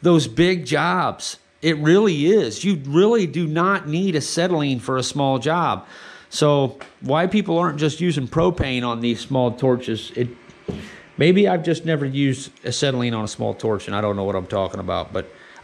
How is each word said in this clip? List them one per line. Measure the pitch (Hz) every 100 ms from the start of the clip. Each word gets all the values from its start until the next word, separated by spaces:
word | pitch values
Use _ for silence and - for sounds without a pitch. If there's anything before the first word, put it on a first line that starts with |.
those | 170 170 123
big | 113 175 185
jobs. | 131 143 165 180 139 - - - _ _
It | 160 151
really | 151 185 214 156 147
is. | 214 135 107
You | 190 180 139
really | 147 208 233 175
do | 143 165
not | 156 180 202 147
need | 156 196
acetylene | 156 - - 180 175 143 127
for | 101 131
a |
small | 123 147 139 135
job. | 135 170 156 98 - - - - -
So | - 151 143 131 - - -
why | 131 147 180
people | 214 180 170
aren't | 175 147
just | 156 147
using | 175 147 127
propane | - 180 180 143 127 123
on | 117
these | 120 113
small | - 131 123
torches, | 120 131 123 123 110 -
it, | - 120 - - - - - - - - -
maybe | 147 185 196
I've | 180
just | 160 165
never | 165 156 139
used | 139 139 131 - -
acetylene | - 120 143 131 120
on | 113
a | 104
small | - 110
torch | 95 117 101 -
and | 104
I |
don't | 107
know | 101
what | 98 95
I'm | 95
talking | 104 95 -
about, | 92 87 -
but | 92 - - - -